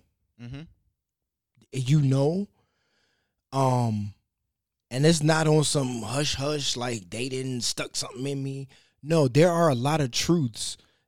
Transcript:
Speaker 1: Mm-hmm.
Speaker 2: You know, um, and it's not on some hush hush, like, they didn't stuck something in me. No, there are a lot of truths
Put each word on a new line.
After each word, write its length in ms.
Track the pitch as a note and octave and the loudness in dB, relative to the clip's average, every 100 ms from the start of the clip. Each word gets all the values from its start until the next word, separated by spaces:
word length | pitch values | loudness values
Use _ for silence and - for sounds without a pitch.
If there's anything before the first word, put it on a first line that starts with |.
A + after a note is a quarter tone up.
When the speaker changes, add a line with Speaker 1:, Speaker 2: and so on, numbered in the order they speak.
| _ _ _ - | _ _ _ -20
Speaker 1:
Mm-hmm. 200 | A#2+ C#3 E3 _ _ _ _ _ _ _ _ _ _ | -16 -16 -18 _ _ _ _ _ _ _ _ _ _
Speaker 2:
You 300 | C3 B2 D3+ | -6 2 2
know, 440 | C#3 C3+ C#3 F3+ G3+ _ _ _ _ _ _ _ _ _ _ | 4 2 2 0 -6 _ _ _ _ _ _ _ _ _ _
um, 600 | C3+ C3+ B2+ A#2+ G#2+ G#2 - _ _ _ _ _ _ - | 0 2 2 0 -2 -6 -10 _ _ _ _ _ _ -10
and 160 | B2+ D3+ | 0 4
it's 160 | E3+ | 4
not 240 | D3+ D#3+ D#3+ | 4 2 4
on 160 | D#3 | 4
some 380 | D3 D3+ C3 A#2+ | 2 0 -2 -4
hush 320 | G#2 B2+ D3 | -6 -4 -4
hush, 420 | - C#3 D3+ C3+ B2 | -4 -4 -4 -4 -4
like, 320 | B2 A#2 F2+ | -4 -6 -8
they 220 | G#2+ C3 | -8 -6
didn't 320 | C3 C3 B2+ | -6 -6 -4
stuck 340 | A2 - D3 - | -4 -6 -8 -8
something 300 | - B2 C3+ | -8 -8 -6
in 160 | C#3 | -6
me. 260 | C3+ C3+ C3+ _ _ _ | -6 -10 -14 _ _ _
No, 260 | C#3 E3 C#3 | 0 2 4
there 220 | B2 F3 | 6 4
are 200 | E3+ E3+ | 4 2
a 40 | |
lot 260 | B2 C3 D#3 | 2 0 0
of 80 | C3+ | 0
truths 680 | - - F3 C3 G#2+ - - _ _ | -2 2 2 0 -4 -10 -10 _ _